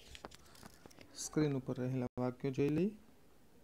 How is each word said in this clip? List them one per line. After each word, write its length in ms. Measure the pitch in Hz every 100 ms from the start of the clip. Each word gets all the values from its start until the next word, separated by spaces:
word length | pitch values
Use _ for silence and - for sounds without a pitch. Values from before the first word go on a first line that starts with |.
| - - - - - - - - - - - -
screen 400 | - - 151 135
ઉપર 180 | 131 123
રહેલા 280 | 127 131 123 -
વાક્યો 320 | 127 123 139
જોઈ 180 | 131 143
લઈએ. 220 | 151 196 208 - - - - - -